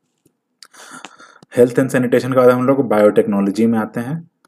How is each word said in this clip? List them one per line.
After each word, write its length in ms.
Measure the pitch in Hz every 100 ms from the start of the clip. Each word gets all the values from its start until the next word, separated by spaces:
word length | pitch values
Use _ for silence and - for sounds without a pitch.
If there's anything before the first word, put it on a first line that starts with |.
| _ _ _ _ _ _ - - - 247 - - - _ _ -
health 220 | 127 -
and 100 | 131
सैनिटेशन 420 | 131 123 127 123
के 40 | 123
बाद 140 | 123
हम 180 | 123 127
लोग 200 | 139 120
बायोटेक्नोलॉजी 800 | 104 104 107 110 101 101 101 113
में 140 | 110
आते 200 | 110 123
हैं। 300 | 113 165 - _